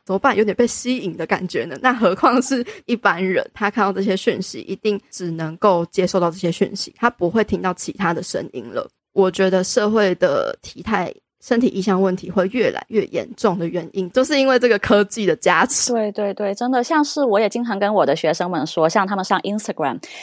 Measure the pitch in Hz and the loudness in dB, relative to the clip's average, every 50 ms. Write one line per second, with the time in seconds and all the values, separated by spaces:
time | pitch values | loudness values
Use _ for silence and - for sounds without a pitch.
0 | _ - 185 196 - 269 220 202 220 208 190 - 240 240 - - - 247 254 240 | _ -4 -2 0 2 2 2 2 2 2 2 2 2 0 0 -4 -4 -4 -4 -2
1 | - 180 160 - 160 - 196 - 185 175 - 143 120 165 135 - - 254 135 120 | -4 -6 -6 -6 -4 -2 -2 -2 -2 -4 -4 -4 -4 -4 -6 -2 0 0 2 2
2 | 226 175 190 - - 247 240 262 247 - 269 240 240 - - - - - 240 220 | 2 2 2 4 4 4 4 4 2 2 0 -2 -2 -4 -10 -12 -6 -4 -2 0
3 | - 202 165 170 190 185 185 131 - - - - 214 208 - 220 202 196 190 190 | 2 2 2 2 0 0 0 0 -2 -2 -4 -4 -4 -2 0 0 0 0 0 0
4 | 196 202 185 190 - 233 - - 185 - - 208 - - 196 - - 214 202 196 | 0 0 0 0 0 -2 -2 -2 -4 -8 -10 -12 -10 -10 -8 -4 -2 -2 -2 -2
5 | - _ - - 180 175 165 165 160 156 160 - - 208 180 170 170 - - 190 | -6 _ -12 -8 -8 -6 -6 -6 -6 -8 -4 0 2 2 4 2 0 -2 0 0
6 | 180 175 - 185 175 170 165 190 - 170 170 - 190 - - - - - - _ | 0 0 2 0 0 0 0 -2 -2 -2 0 0 -2 -2 -2 -6 -10 -12 -6 _
7 | 233 247 - - 180 170 196 226 208 - 196 170 185 185 180 - - 170 - - | -2 -2 0 0 -2 0 2 0 0 0 -2 -2 -2 -4 -4 -4 -6 -8 -6 -2
8 | 190 170 170 - 180 - - - - - - 123 104 117 98 120 - - _ _ | -2 -2 -2 -2 -4 -6 -6 -6 -8 -8 -10 -12 -12 -8 -8 -8 -8 -8 _ _
9 | _ _ - - 180 185 180 - 190 190 190 185 180 - - 208 208 214 214 220 | _ _ 0 2 2 2 2 2 2 2 2 2 0 0 0 0 0 2 2 2
10 | 202 185 180 - 185 160 139 101 55 - - - - - - - 170 220 220 185 | 2 2 2 2 2 2 2 0 0 -2 -4 -8 -12 -18 -16 -12 -6 -4 -2 -2
11 | 175 - - - _ _ _ _ - - 240 233 262 - - 196 185 208 190 185 | -2 -4 -8 -12 _ _ _ _ -4 0 2 2 2 2 2 0 0 2 2 2
12 | 190 190 185 185 - 185 170 190 180 196 233 254 202 123 - - - - 214 208 | 2 2 0 -2 -6 -4 -2 -2 -2 0 0 0 0 0 0 -2 -6 -4 -2 -2
13 | - - - 156 90 - - - - 208 170 - 170 165 170 175 165 151 - 196 | -2 0 -2 -6 -6 -6 -4 -2 0 0 0 0 -2 -4 -4 -6 -6 -6 -6 -6
14 | 185 175 - 254 262 - 294 269 269 269 254 240 247 240 214 202 - - 220 202 | -6 -2 0 0 0 2 2 2 4 4 4 4 4 4 2 2 2 4 4 4
15 | 202 - - 220 208 175 156 - - 180 170 165 190 - - - - - 240 226 | 4 2 -2 0 0 0 0 2 2 2 4 4 4 2 0 0 0 0 0 0
16 | 214 208 208 214 208 202 190 - 208 196 202 - 240 254 262 247 247 - 330 302 | 0 -2 -2 -2 -4 -4 -2 -2 -4 -4 -2 -2 -2 0 0 0 0 2 2 2
17 | 294 285 - 302 277 240 196 208 226 202 - 240 240 233 202 196 202 202 214 190 | 2 0 0 0 0 2 4 4 2 2 0 -2 -4 -4 -2 0 0 2 2 4
18 | 147 135 147 165 - 156 156 - 175 180 175 151 147 - - 170 160 165 - 214 | 4 4 2 2 0 0 0 0 -2 -2 -2 -2 -4 -2 0 2 2 2 4 2
19 | 190 196 208 190 185 - 196 180 - 190 208 214 - - - - 151 135 - 160 | 2 2 0 -2 0 0 0 0 0 -2 -4 -4 -4 -6 -4 -4 -2 -4 -4 -6
20 | - - - - | -10 -14 -16 -18